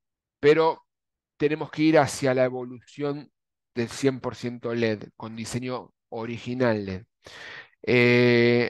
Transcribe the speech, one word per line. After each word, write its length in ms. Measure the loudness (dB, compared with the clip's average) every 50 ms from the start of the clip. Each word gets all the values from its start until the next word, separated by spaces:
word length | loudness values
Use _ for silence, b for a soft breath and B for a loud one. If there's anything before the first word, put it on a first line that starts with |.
| _ _ _ _ _ _ _ _
pero 460 | 4 4 6 6 4 0 0 -4 _ _ _ _ _ _ _ _ _ _ _
tenemos 340 | -2 -2 0 0 -2 -6 -6
que 120 | -2 0
ir 160 | 2 4 4 4
hacia 340 | 4 2 -2 -2 -2 0
la 120 | 2 2 2
evolución 840 | 0 0 -6 -10 -12 -14 -18 -20 -18 -12 -8 -6 -6 -6 -8 -12 -18 _ _ _ _ _ _ _ _ -6
del 160 | -6 -6 -6
cien 280 | -4 -2 0 0 0 -2
por 160 | -6 -8 -8
ciento 400 | -8 -10 -10 -10 -8 -8 -6 -4
led, 360 | -2 0 0 -2 -4 -8 -14 _
con 200 | -16 -14 -14 -12
diseño 560 | -12 -10 -8 -8 -8 -6 -6 -8 -8 -10 -14 _ _ _ -14
original 760 | -12 -10 -8 -8 -10 -10 -8 -6 -2 0 0 0 0 -2 -4
led. 200 | -6 -8 -10 -12 _ _ _ B B B B B B B B B B B B
Eh, 840 | -2 2 4 4 6 6 6 6 6 6 6 4 4 4 4 2 0